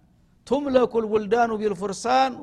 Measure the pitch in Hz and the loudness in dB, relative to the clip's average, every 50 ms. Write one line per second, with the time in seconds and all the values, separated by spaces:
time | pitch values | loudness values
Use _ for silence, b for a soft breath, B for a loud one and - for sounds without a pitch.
0 | _ _ _ _ _ _ _ _ _ - 233 285 294 277 254 254 247 233 240 226 | _ _ _ _ _ _ _ _ _ -2 -2 -2 0 2 2 2 2 2 0 -2
1 | 226 214 214 214 214 196 214 240 240 226 226 214 214 214 202 170 190 202 196 - | -2 0 0 -2 0 0 2 2 2 0 0 -2 -2 -4 -4 -4 -6 -8 -8 -6
2 | - 226 254 262 262 269 247 - | -2 0 2 2 2 2 -2 -8